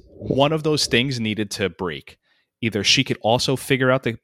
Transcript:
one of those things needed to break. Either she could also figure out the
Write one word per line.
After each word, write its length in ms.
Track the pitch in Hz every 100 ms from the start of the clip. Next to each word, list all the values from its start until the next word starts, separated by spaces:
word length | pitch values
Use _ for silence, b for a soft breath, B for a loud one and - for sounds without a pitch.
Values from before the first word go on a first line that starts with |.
| -
one 440 | - - 131 143
of 100 | 160
those 240 | 156 151 -
things 340 | 117 135 123
needed 300 | 110 104 104
to 160 | - 98
break. 480 | 85 90 69 - - _ _ _ -
Either 200 | 113 101
she 220 | 95 -
could 140 | 127 123
also 360 | 107 123 - 131
figure 340 | - 131 131
out 140 | 131
the 120 | 123 113